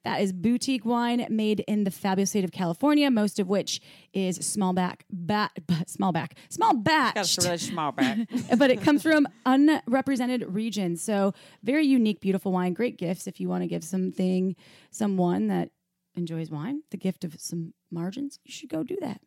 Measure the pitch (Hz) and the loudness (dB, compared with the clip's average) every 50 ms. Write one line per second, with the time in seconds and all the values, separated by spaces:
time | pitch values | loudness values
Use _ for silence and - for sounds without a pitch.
0 | _ 113 - 139 202 190 185 180 170 226 240 240 - - 269 240 - 226 240 240 | _ -4 -2 -2 -2 -2 -2 0 0 0 0 0 0 -2 -2 -2 0 -2 0 0
1 | 240 240 240 240 233 - 220 220 214 214 214 202 - - 214 208 202 190 - - | 0 0 0 0 -2 -2 -2 0 0 0 0 0 -2 -2 0 0 0 -2 -2 -2
2 | - 196 190 190 196 190 - 214 185 170 - - 190 170 170 - - 294 294 294 | -2 0 0 2 0 0 0 0 -2 -2 -2 -2 -2 -2 -2 0 2 2 4 4
3 | 285 277 254 214 208 202 - - 196 180 202 190 - - - - - - - - | 4 4 4 2 2 0 0 -2 -2 0 0 -2 0 -2 -8 -8 -10 -18 -20 -20
4 | - _ - 196 190 185 175 - - - - 208 190 185 185 185 180 180 - _ | -20 _ -4 -2 -2 -2 -2 -4 -6 -6 -2 0 0 0 2 0 0 -2 -4 _
5 | - _ - 175 170 160 208 208 214 - _ - 160 - 175 156 170 - - - | -14 _ -12 -8 -4 0 0 0 0 0 _ -10 -2 -2 0 0 0 -6 -4 -2
6 | 196 190 160 165 - 160 - - - _ - 330 - - 311 240 196 320 311 311 | 0 0 0 0 -4 -4 -12 -18 -18 _ -2 2 2 4 4 2 2 2 4 4
7 | 262 214 - 214 190 160 - - 175 180 175 165 170 - - 170 156 143 - - | 2 2 0 0 0 0 0 0 0 0 0 -2 -4 -4 -4 -2 -2 -2 0 0
8 | 143 131 202 214 233 - - 247 - - 247 226 285 262 254 208 - 311 294 285 | 0 2 2 -2 -4 -2 -4 -6 -2 0 4 4 6 4 4 4 4 4 2 4
9 | - 320 311 302 285 - - _ _ 262 262 269 285 311 311 - - - 233 262 | 4 4 4 4 4 2 -2 _ _ 4 4 6 6 6 4 2 0 0 0 0
10 | - 269 277 226 247 240 254 247 180 - 180 214 220 233 196 214 190 175 170 165 | 2 0 0 0 0 0 -2 -2 -4 -4 -4 -4 -4 -2 -2 -2 -2 -2 -2 -4
11 | - - 214 196 196 196 185 - - - - _ - 214 269 311 311 277 269 254 | -2 -2 0 2 2 2 0 -2 -16 -20 -20 _ -2 0 2 4 4 6 6 6
12 | 220 214 202 - - 190 190 190 - 196 185 180 180 180 180 - 233 247 - - | 4 4 2 0 0 0 0 0 0 0 0 2 0 0 0 0 -2 -2 -2 -4
13 | 180 170 190 170 - 190 180 - 185 180 180 180 180 165 170 170 165 160 185 185 | -4 -4 -4 -4 -6 -12 -8 -6 -4 -4 -2 -2 -2 -4 -4 -6 -6 -4 -4 -2
14 | 185 185 - - 185 185 185 185 185 190 170 _ - - - - - _ - - | -2 -2 -2 0 0 2 2 2 0 0 -4 _ -14 -20 -20 -20 -20 _ -6 -4
15 | 214 202 196 185 180 175 180 196 220 214 190 180 175 - _ _ _ _ _ _ | -2 0 2 2 2 2 2 0 0 0 0 -2 -4 -4 _ _ _ _ _ _
16 | _ _ _ 175 175 160 165 160 165 156 165 143 151 226 285 302 - _ - 185 | _ _ _ -8 -6 -6 -6 -8 -6 -6 -6 -8 -6 -6 -6 -8 -8 _ -14 -4
17 | - 190 180 _ - 165 151 - - - 180 170 165 165 - _ _ _ 180 165 | -4 -4 -4 _ -10 -10 -10 -12 -12 -8 -8 -8 -8 -8 -12 _ _ _ -8 -6
18 | 170 185 196 262 285 285 - _ _ - - - 320 254 - 320 320 247 359 403 | -6 -6 -6 -8 -10 -10 -12 _ _ -18 -18 -16 -12 -8 -6 -6 -6 -6 -6 -6
19 | 359 - - - _ | -6 -8 -8 -10 _